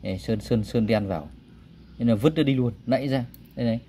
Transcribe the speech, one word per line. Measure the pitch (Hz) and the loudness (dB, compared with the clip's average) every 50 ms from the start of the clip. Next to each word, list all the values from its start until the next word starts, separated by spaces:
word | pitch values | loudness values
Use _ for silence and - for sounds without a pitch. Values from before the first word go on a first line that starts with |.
| - | -6
Đây, | 95 95 | -6 -6
sơn, | 98 - - 113 104 | -6 -2 -2 -4 -4
sơn, | - - 123 113 104 | 0 0 0 0 0
sơn | - - 117 110 | 0 0 0 2
đen | 107 113 107 104 | 2 2 0 2
vào. | 95 92 78 73 - - - - - - - - - - - - - - | -2 -4 -4 -6 -10 -18 -20 -20 -20 -20 -20 -20 -20 -20 -20 -20 -20 -8
Nên | - 110 | -2 2
là | 120 113 | 2 2
vứt | 104 113 160 160 | 4 4 2 4
nó | 160 151 | 4 2
đi | 139 135 | 2 2
luôn, | 127 123 120 104 - - | 2 0 0 -2 -6 -2
nạy | 117 127 127 139 | 0 0 0 0
ra. | 139 131 131 123 123 - - - - - | 0 -2 -2 -2 -6 -12 -20 -20 -16 -8
Đây | - 123 | -4 -2
này. | 117 113 117 - | -2 -2 -2 -6